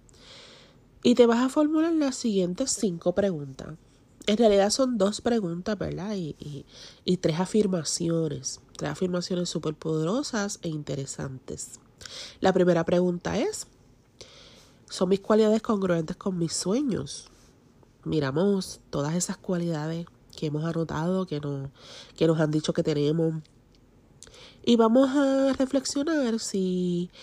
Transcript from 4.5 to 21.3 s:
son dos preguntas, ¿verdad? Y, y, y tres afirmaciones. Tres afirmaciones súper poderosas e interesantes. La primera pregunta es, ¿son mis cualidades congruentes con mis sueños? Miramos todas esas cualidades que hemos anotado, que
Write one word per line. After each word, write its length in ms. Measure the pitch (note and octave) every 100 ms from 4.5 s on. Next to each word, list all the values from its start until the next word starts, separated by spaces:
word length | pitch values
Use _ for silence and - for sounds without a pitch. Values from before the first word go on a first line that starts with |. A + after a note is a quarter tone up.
| G3+ G3+
son 260 | - C4 A#3
dos 240 | F#3+ G#3
preguntas, 580 | A#3 A#3 F3+ E3+ G3 G3
¿verdad? 360 | D#3+ D3 G3
Y, 200 | G3+ D#3 -
y, 240 | D3 C#3+ - - - -
y 140 | - F3+
tres 200 | E3 D#3+
afirmaciones. 1200 | F#3 G#3+ G#3 F3+ C#3 - E3 E3 D#3+ C3+ C3+ - - -
Tres 120 | D3
afirmaciones 600 | D3 F#3 F3 F3 F3+ F3
súper 240 | E3 E3
poderosas 840 | D3+ D#3+ D#3 D#3+ A#3+ D4+ A3 G3+ -
e 80 | -
interesantes. 1080 | D3+ D3 C#3+ C3+ - C#3 C3 - - - - _ _ - - - -
La 140 | F#3+
primera 320 | F#3 F3+ E3 E3+
pregunta 520 | F3+ F3+ F3 E3 F3
es, 280 | F#4+ - - _ _ _ _ _ - - - - - _ -
¿son 220 | - F#3
mis 100 | G3
cualidades 400 | - G#3+ A3 A3
congruentes 560 | - G#3 F#3+ E3+ D#3+ F3+
con 220 | G3+ F3+
mis 160 | E3
sueños? 760 | - F3+ A#3 D4 E3+ C#3 - - _ - _ _ _ _ _
Miramos 800 | D#3+ D#3+ C#3 C#3 G3+ G3 - - _
todas 260 | D3 D3
esas 220 | F3 - G3
cualidades 680 | - F3 E3+ D#3 D#3 E3 E3+ _ _
que 120 | - D#3
hemos 180 | D3+
anotado, 640 | E3 D#3+ E3 D3 E3+ F#3+
que 120 | F#3